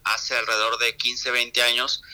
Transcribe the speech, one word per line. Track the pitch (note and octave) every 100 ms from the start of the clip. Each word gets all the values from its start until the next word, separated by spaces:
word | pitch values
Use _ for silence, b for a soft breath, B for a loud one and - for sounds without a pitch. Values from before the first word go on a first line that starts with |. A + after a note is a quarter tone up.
| G2+
Hace | A2+ - B2
alrededor | A2+ A2 A2 A2+
de | A#2 -
quince, | A#2+ B2 C3
veinte | B2 A#2+ B2
años | A#2+ A#2+ C3+ - B